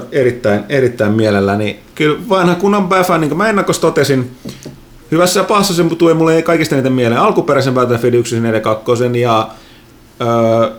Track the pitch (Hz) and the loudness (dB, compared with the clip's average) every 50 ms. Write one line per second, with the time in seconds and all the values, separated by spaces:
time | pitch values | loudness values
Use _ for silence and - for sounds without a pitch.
0 | - - - 143 127 120 120 - - 107 101 104 101 - 143 135 131 123 123 - | -2 -4 -2 0 0 0 -2 -2 -2 -2 -2 -2 -2 -2 -2 0 0 0 0 -2
1 | 107 104 104 110 110 107 104 98 98 98 101 104 107 101 - - - - - - | -2 0 0 0 0 2 2 0 0 0 0 -2 -2 -4 -6 -10 -16 -18 -6 -2
2 | 151 151 147 - 175 247 190 190 175 185 175 175 190 202 208 208 190 175 196 185 | -2 -2 -2 -2 -2 -2 0 2 2 0 0 0 0 0 0 0 0 0 0 0
3 | 180 185 175 160 160 143 147 170 208 226 208 196 175 - 160 - 165 160 - 156 | 0 0 0 0 0 -2 -2 -2 -2 0 0 0 0 -2 -2 0 0 0 0 0
4 | 139 139 135 127 123 123 - - - - - - - - - - - - - - | 0 0 0 -2 -2 -4 -10 -14 -16 -16 -16 -16 -18 -20 -20 -20 -20 -20 -20 -20
5 | - - 156 165 180 180 - 196 185 - 220 202 190 - 170 170 170 165 165 - | -8 -2 0 0 0 2 0 -2 0 0 0 0 0 0 0 0 0 0 0 2
6 | 170 165 160 160 160 160 160 165 165 175 165 160 160 - 151 135 127 131 131 127 | 2 2 4 4 2 2 2 2 2 2 0 0 0 0 0 0 0 0 0 2
7 | 120 113 117 135 190 214 180 185 - - 139 - 120 135 123 127 123 117 120 113 | 0 0 2 2 2 2 2 0 0 0 0 0 0 0 0 0 2 0 0 0
8 | 123 123 117 120 117 - 120 113 117 113 110 110 - 113 110 - - 123 120 113 | 0 2 2 2 0 0 -2 -2 -2 0 0 0 0 -2 -4 -2 -2 -2 0 0
9 | 123 123 120 120 120 120 113 110 107 - - - - - - - - - - - | 0 0 0 0 0 2 0 0 0 -4 -8 -16 -20 -20 -20 -20 -20 -20 -20 -20
10 | - - - - 131 117 117 117 113 113 113 117 113 113 - | -20 -20 -10 -6 -2 0 0 2 2 2 2 2 0 0 -2